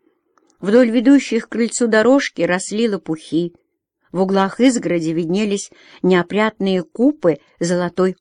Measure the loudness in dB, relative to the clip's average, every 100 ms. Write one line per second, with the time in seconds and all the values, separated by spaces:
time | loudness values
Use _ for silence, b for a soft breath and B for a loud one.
0 | _ _ _ _ _ _ 0 2 4 2
1 | 4 4 2 -4 -4 -4 -4 -2 0 2
2 | 4 2 0 -4 -2 -2 -4 -4 -2 -4
3 | -6 -10 -6 -4 -4 -8 _ _ _ _
4 | _ -4 0 0 -2 2 2 2 -2 -2
5 | -2 -4 -2 -2 -2 -6 -8 b b b
6 | 2 2 2 -2 -2 -2 -2 -2 -4 0
7 | 0 2 0 -2 b b -2 -2 -2 -2
8 | -2 -2